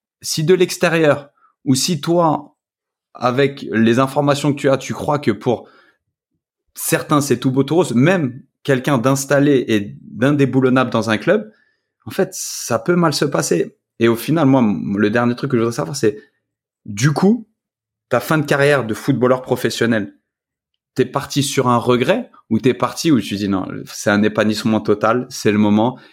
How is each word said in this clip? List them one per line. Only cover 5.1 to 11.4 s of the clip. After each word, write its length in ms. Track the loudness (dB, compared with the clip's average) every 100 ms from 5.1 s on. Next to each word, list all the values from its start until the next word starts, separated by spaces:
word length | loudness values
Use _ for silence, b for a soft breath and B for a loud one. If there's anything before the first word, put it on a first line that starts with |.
| -2
que 100 | -2
pour 380 | -2 -2 -2 b b b b b _ _ _ _ _ _
certains, 460 | -12 -4 -4 0 -2
c'est 180 | 0 0
tout 140 | 0
beau, 100 | 0
tout 140 | 0 0
rose, 180 | 0
même 480 | 2 2 2 -2 -6 -18 _
quelqu'un 340 | -2 -2 0 0
d'installé 680 | 0 0 0 2 4 2 2
et 260 | 0 -2 -10
d'indéboulonnable 880 | -16 -2 0 2 2 2 2 2 2
dans 180 | -2 -2
un 100 | -2
club, 340 | 0 0